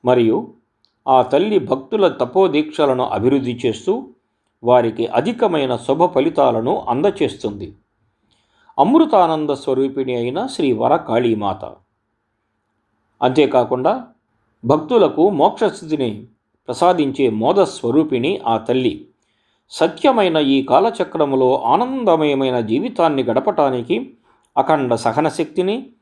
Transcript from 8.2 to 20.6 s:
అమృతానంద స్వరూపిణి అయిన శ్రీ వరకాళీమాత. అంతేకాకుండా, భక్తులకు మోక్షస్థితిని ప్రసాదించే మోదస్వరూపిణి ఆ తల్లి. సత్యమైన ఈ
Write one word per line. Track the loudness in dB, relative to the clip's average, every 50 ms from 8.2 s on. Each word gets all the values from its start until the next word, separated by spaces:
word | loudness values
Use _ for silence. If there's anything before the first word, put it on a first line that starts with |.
| _ _ _ _ _ _ _ _ _ _ _ 0
అమృతానంద | 2 4 4 4 4 4 4 2 4 4 2 -2 -2 -4
స్వరూపిణి | -4 -4 -2 -2 0 0 0 -2 -2 -4 -4 -4 -4
అయిన | -4 -4 -4 -4 -6 -6 -8
శ్రీ | -4 -2 0 0
వరకాళీమాత. | 0 0 2 2 2 0 0 -2 -2 0 2 2 0 0 -2 -6 -6 -6 -10 -16 -16 _ _ _ _ _ _ _ _ _ _ _ _ _ _ _ _ _ _ _ _ _ _ _ _ _ _ _ _ _
అంతేకాకుండా, | -2 0 4 4 2 4 4 0 0 2 -2 -2 0 -2 -2 -2 -6 -16 _ _ _ _ _ _ _ _ _ _ -2
భక్తులకు | 0 0 0 0 0 2 4 4 4 4 2 2 2
మోక్షస్థితిని | 2 2 2 2 2 0 -2 -2 -2 -6 -6 -6 -4 -2 -2 -4 -4 -8 -14 -20 _ _ _ _ _ _ _ -12
ప్రసాదించే | -4 0 2 2 2 2 0 -2 0 0 0 0
మోదస్వరూపిణి | 0 0 0 0 2 2 2 0 -2 -6 -4 0 0 0 0 0 -2 -2 -2 -2 -4 -4 -2 -2
ఆ | -2 -2
తల్లి. | -2 -2 -2 0 0 -2 -2 -4 -14 _ _ _ _ _ _ _ _ _ _ _ _ _
సత్యమైన | -2 -2 -2 -2 -2 0 0 0 2 2 0 0 0 0
ఈ | 0 2 0 0